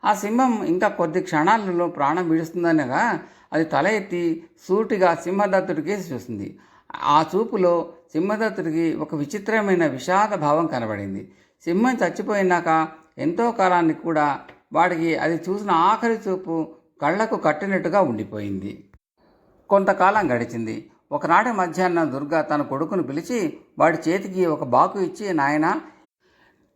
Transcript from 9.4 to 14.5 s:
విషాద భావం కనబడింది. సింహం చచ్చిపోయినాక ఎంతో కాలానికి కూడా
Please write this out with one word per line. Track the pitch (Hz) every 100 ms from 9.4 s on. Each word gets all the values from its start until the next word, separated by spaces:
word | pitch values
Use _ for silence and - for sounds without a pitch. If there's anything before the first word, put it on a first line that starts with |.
| 202 220 202 185 156
విషాద | 131 175 185 208 196
భావం | 147 156 165
కనబడింది. | 127 110 104 98 98 - _ _ _
సింహం | - 185 247
చచ్చిపోయినాక | 247 175 - 196 202 185 175 165 160 156 - _ -
ఎంతో | 143 175 233
కాలానికి | 233 185 180 160 156
కూడా | 165 156 147 135 -